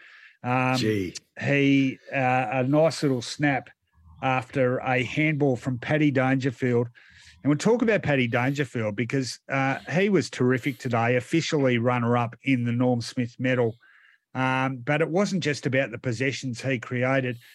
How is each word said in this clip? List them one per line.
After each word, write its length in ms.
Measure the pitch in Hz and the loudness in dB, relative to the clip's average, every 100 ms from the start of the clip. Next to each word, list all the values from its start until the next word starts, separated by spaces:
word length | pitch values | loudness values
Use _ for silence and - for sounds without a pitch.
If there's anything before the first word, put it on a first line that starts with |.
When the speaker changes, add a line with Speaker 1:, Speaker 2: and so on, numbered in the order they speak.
| - - - _ | -20 -20 -20 _
Speaker 1:
Um, 340 | 123 127 127 127 | -2 0 0 0
Speaker 2:
Gee. 360 | 110 104 90 - _ - | 0 0 -4 -8 _ -8
Speaker 1:
he, 600 | 123 139 139 139 135 - - 135 | 0 2 4 4 2 -2 -8 -2
uh, 320 | 127 127 117 | 0 0 0
a 120 | 135 | -2
nice 400 | 127 151 160 - | 2 4 4 2
little 180 | 147 127 | 0 0
snap 480 | 117 - 147 131 - - _ _ - - | -4 -2 0 0 -6 -20 _ _ -20 -6
after 540 | 135 131 - 143 127 127 | -2 -2 -2 0 0 0
a 260 | 127 127 | 0 -2
handball 540 | 113 - 156 147 143 120 | -2 0 0 2 0 0
from 200 | 135 123 | -4 -6
Paddy 320 | - 151 151 | -2 2 2
Dangerfield. 800 | 131 131 135 135 123 127 120 120 - - - - - | 2 2 0 -2 -2 0 0 -2 -8 -20 -20 -20 -4
And 60 | 135 | 0
we'll 80 | 147 | 2
talk 240 | 202 233 | 2 2
about 200 | 226 202 | 2 2
Paddy 260 | - 139 120 | 2 2 2
Dangerfield 680 | 120 127 143 135 123 110 104 | 0 0 -2 -4 -2 -4 -4
because, 440 | 117 139 123 - - | -2 -2 -4 -8 -6
uh, 300 | 135 135 131 - | -2 0 -2 -2
he 180 | 147 208 | 0 2
was 200 | 185 120 | 2 0
terrific 480 | - 123 127 143 123 | 0 2 2 -2 -6
today, 400 | 127 117 117 123 | -2 0 2 0
officially 640 | - 165 - 156 131 120 | 0 -2 0 0 2 2
runner-up 560 | 123 123 117 120 120 120 | 2 0 2 0 0 -4
in 200 | - 131 | -2 0
the 80 | 120 | 0
Norm 300 | 117 127 120 | 0 2 0
Smith 340 | 113 - 120 - | -2 -4 -6 -2
Medal. 380 | 131 127 117 117 _ - _ _ _ | -2 0 0 -4 _ -20 _ _ _
Um, 440 | - 131 131 131 131 | -2 0 0 -2 -4
but 240 | 120 151 | -2 0
it 80 | 151 | 0
wasn't 340 | 170 202 190 | 0 0 -2
just 220 | 147 135 139 | -2 -4 0
about 260 | 131 131 | 0 -2
the 60 | 107 | -4
possessions 640 | 131 113 135 120 135 113 | -6 -2 -4 -4 -8 -6
he 180 | 131 127 | -4 -4
created. 580 | - 123 127 135 127 120 - | -4 -2 0 0 -2 -6 -14